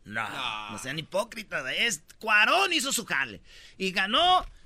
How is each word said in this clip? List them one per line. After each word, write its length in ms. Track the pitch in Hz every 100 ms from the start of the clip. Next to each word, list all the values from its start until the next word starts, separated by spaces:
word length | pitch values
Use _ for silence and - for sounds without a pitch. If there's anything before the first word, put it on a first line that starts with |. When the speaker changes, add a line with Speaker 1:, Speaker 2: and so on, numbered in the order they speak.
Speaker 1:
No, 220 | - 110 104
Speaker 2:
No. 440 | 135 123 107 107
Speaker 1:
no 80 | 101
sean 200 | 131 156
hipócritas. 640 | 139 185 220 226 208 170 131 160
Es, 260 | 233 - - -
Cuarón 540 | 220 214 220 330 392
hizo 200 | 320 269
su 120 | 247
jale. 380 | 190 147 131 95 - - - -
Y 160 | 190
ganó, 540 | 190 196 262 349 370 - -